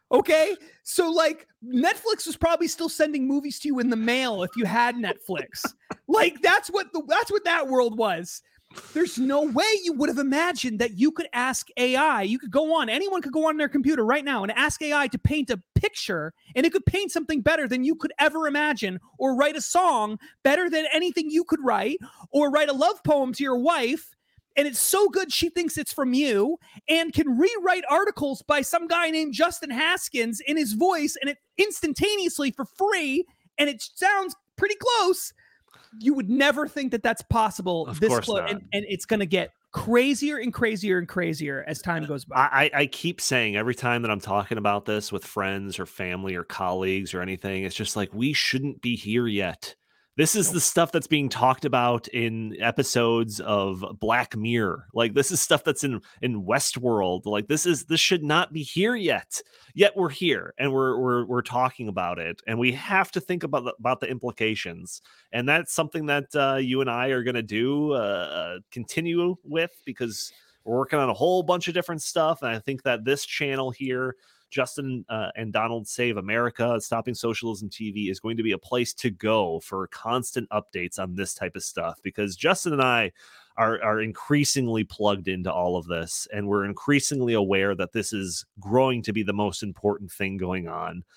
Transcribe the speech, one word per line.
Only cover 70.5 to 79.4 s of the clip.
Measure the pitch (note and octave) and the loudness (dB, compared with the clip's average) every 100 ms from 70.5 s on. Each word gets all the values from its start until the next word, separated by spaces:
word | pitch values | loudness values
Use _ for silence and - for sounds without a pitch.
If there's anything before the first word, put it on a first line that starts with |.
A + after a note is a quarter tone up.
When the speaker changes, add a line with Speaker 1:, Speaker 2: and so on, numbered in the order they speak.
| _ | _
Speaker 2:
we're | A2 A#2+ | -4 -2
working | C3 D3+ | 0 2
on | C#3 | 2
a | |
whole | - E3 F#3 | 2 2 2
bunch | E3+ F3+ E3+ | 2 0 0
of | |
different | E3+ E3+ D#3+ | -2 -4 -6
stuff. | - E3+ D#3+ D#3+ | -4 0 2 0
And | B2 | -2
I | A2+ | -4
think | C#3 C3+ | -4 -4
that | C3+ A#2 | -2 0
this | A#2 C#3 - | 0 -2 -2
channel | - C#3+ C3+ C3 | -4 -2 -2 -4
here, | B2 C3 B2+ C3 - _ _ _ | -6 -4 -4 -4 -8 _ _ _
Justin, | C3+ B2+ - C3+ B2+ - | -4 -2 -4 -6 -8 -6
uh, | A2 G#2+ - | -6 -6 -6
and | G#2+ | -2
Donald | G#2+ A2+ A#2 G#2 | 0 0 -2 -6
Save | - A#2+ G#2 | -2 0 0
America, | F#2+ A2+ A#2+ - A#2 A#2 | 0 0 0 0 0 0
Stopping | - A#2 A#2+ A2+ | 0 -4 -4 -4
Socialism | A#2 A2 A#2 G2+ G#2 | -4 -2 -6 -8 -10
T | - G#2+ | -8 -8
V, | G2+ G2 | -4 -4
is | F#2+ | -4
going | A2+ A2+ | -4 -2
to | |
be | A2 | 0
a | G2 | -2
place | - B2 A#2+ | -2 -2 -2
to | - B2 | -2 -4
go | F2+ G#2+ A2 | -2 2 2